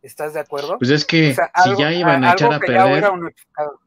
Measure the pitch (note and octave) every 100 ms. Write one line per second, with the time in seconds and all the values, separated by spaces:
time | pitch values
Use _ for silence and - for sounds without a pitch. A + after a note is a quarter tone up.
0 | C3 - D3+ D#3 D3 C#3+ C#3+ F#3+ B2+ D3
1 | - E3 D#3 B2 - F3 F3+ - D3 F3
2 | E3+ E3+ - F3 C#3+ D3 F#3+ A#2+ - C#3+
3 | G3+ F#3 E3 _ _ - D3+ C#3+